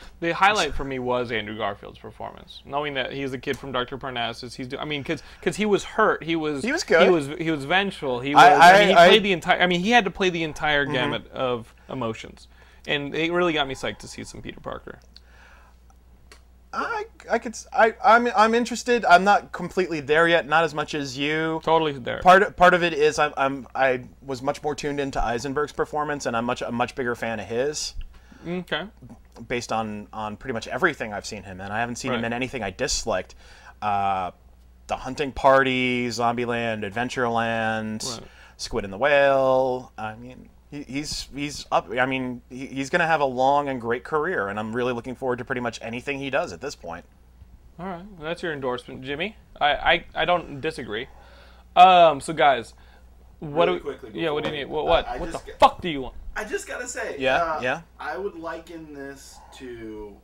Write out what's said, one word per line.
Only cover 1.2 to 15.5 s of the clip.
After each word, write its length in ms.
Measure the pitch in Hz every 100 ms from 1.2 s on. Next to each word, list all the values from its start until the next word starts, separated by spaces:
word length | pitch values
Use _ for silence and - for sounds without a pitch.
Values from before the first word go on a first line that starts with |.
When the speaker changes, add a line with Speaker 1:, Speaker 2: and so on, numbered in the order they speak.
| 120
Speaker 1:
Andrew 240 | 110 104 110
Garfield's 420 | 104 101 104 -
performance, 640 | 107 113 104 - - - -
knowing 280 | 139 147 135
that 160 | 120
he's 160 | 139 139
the 60 | 131
kid 220 | 147 127
from 120 | 139
Doctor 260 | 127 120 131
Parnassus. 560 | 139 123 117 117 120 -
He's, 120 | 127
do-, 120 | 143
I 60 | 151
mean, 180 | 147
'cause, 180 | 131 156 - -
'cause 140 | 185 170
he 80 | 214
was 160 | 190
hurt, 400 | - - 208 147
he 120 | 156 165
was, 280 | 151 143
Speaker 2:
He 80 | 214
was 120 | 320
good. 200 | - 170
Speaker 1:
he 60 | 190
was, 180 | 170 139 151
he 140 | 160
was 140 | 156 139
vengeful. 540 | 185 196 - 143 123
He 120 | 139
Speaker 2:
I, 160 | 147 175
Speaker 1:
was, 80 | 185
Speaker 2:
I, 120 | 170
Speaker 1:
I 60 | 196
mean, 80 | 208
he 60 | 180
Speaker 2:
I 120 | 175
Speaker 1:
played 140 | 220
the 80 | 196
entire, 280 | 175 175 170
I 60 | 180
mean, 140 | 175
he 100 | 190
had 140 | 240 190
to 60 |
play 180 | - 185
the 100 | 165
entire 420 | 160 143 156 143 143
Speaker 2:
Mm-hmm. 80 |
Speaker 1:
gamut 380 | 131 120 117 -
of 400 | - 127 120 110 - -
emotions, 600 | 131 117 110 - - - - - - -
and 260 | 147 143
it 180 | 151 165
really 220 | 175 180
got 140 | 151 139
me 80 | 131
psyched 240 | 120 101
to 80 | 120
see 160 | -
some 180 | 110 110
Peter 180 | 110 -
Parker. 380 | - - - - - - - - -